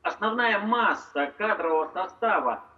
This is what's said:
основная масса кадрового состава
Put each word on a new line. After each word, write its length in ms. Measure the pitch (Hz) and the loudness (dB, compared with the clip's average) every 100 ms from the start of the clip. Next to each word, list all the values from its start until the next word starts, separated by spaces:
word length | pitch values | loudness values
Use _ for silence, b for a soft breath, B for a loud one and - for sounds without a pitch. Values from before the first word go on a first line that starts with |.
основная 580 | - - 220 233 233 202 | -6 -2 -2 0 2 2
масса 760 | 214 240 208 190 - 139 143 - | 0 2 2 0 -4 -2 -2 -2
кадрового 540 | 214 - 165 160 156 | -2 0 2 2 0
состава 720 | 180 185 - 226 208 127 113 - | -4 -6 -2 0 2 0 -4 -10